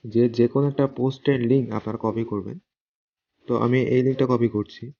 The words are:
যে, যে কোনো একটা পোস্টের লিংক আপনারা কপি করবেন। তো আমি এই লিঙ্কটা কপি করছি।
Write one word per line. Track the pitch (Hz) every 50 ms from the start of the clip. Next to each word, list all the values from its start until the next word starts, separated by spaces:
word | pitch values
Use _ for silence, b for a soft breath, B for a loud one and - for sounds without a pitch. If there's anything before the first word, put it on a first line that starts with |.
| -
যে, | 113 107 117 120 120
যে | 117 117 117
কোনো | 120 - 139 143
একটা | 143 139 - 139
পোস্টের | 135 - - 123 135 135 - _ 147 139 127
লিংক | 120 117 131 139 123 110
আপনারা | 107 107 - 107 110 113
কপি | - 110 107 113 113
করবেন। | - 104 101 92 101 120 185 _ _ _ _ _ _ _ _ _ _ _ _ _ _ _ _ _
তো | - 123
আমি | 113 113 117 127 131
এই | 123 - 127 127 127
লিঙ্কটা | 135 131 - 135 123
কপি | 127 117 117 110
করছি। | 107 104 104 - - - 117 127 147